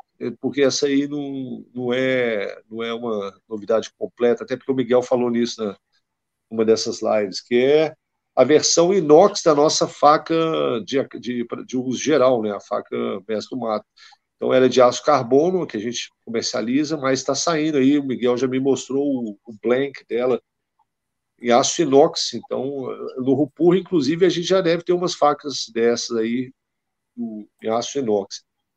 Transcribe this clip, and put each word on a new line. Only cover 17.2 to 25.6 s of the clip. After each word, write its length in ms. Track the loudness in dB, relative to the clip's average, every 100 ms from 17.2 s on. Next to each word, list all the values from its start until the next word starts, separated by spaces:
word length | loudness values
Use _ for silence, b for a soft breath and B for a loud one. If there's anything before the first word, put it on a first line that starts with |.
tá 120 | -2
saindo 420 | -2 -2 0 0 2
aí, 220 | 4 2
o 80 | 0
Miguel 320 | -2 0 0
já 100 | 0
me 100 | 0
mostrou 460 | 0 0 -2 -2
o, 340 | -2 -2 -6 -10
o 100 | -18 -8
blank 400 | -2 0 -2 -8 -8
dela, 320 | -4 -2 -2 -6 _ _ _ _ _ _ _ _ _
em 80 | 2
aço 320 | 2 2 -2
inox. 500 | 4 4 4 2 -8
Então, 320 | -8 -8 -8 -6 -8 -10 -10 -12 -4
no 160 | 0
Rupur, 420 | 0 0 2 4 4
inclusive, 480 | 2 -2 0 2
a 60 | 0
gente 160 | 0 0
já 160 | 0
deve 200 | 2 0
ter 120 | 0
umas 180 | -2 -2
facas 540 | 2 2 2 -6 -10